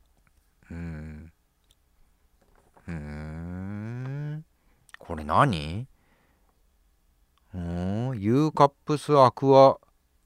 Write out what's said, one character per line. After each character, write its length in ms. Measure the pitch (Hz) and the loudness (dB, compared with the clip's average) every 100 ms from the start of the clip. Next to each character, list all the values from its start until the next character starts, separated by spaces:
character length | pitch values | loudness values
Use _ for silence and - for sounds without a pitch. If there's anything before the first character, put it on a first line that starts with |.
| _ _ _ _ _ _ - | _ _ _ _ _ _ -16
う 40 | |
ん。 580 | 82 85 78 78 76 80 _ _ _ _ _ _ _ _ _ _ _ _ _ _ _ - | -12 -12 -12 -14 -16 -20 _ _ _ _ _ _ _ _ _ _ _ _ _ _ _ -12
う 20 | |
ー 40 | |
ん。 1500 | 85 73 76 78 80 85 90 95 104 110 120 131 143 147 151 156 _ _ _ _ - | -12 -10 -12 -12 -10 -10 -10 -10 -10 -10 -10 -10 -10 -10 -12 -14 _ _ _ _ -20
こ 160 | - | -12
れ 100 | 80 | -10
何？ 600 | 76 90 139 85 76 92 131 _ _ _ _ _ _ _ _ _ _ _ _ _ _ _ _ | -2 2 2 0 -4 -8 -10 _ _ _ _ _ _ _ _ _ _ _ _ _ _ _ _
う 40 | 90 | -12
ん？ 640 | 85 87 92 104 127 123 | -8 -6 -6 -6 -6 -4
ユ 280 | 98 127 156 | 0 0 0
ー 20 | |
カ 140 | - 143 | 4 2
ッ 60 | _ | _
プ 140 | - 151 | -8 -6
ス 180 | - 147 | 2 4
ア 140 | 131 | 4
ク 260 | - 135 135 | 4 6 8
ア 220 | 135 - _ _ _ _ | 8 6 _ _ _ _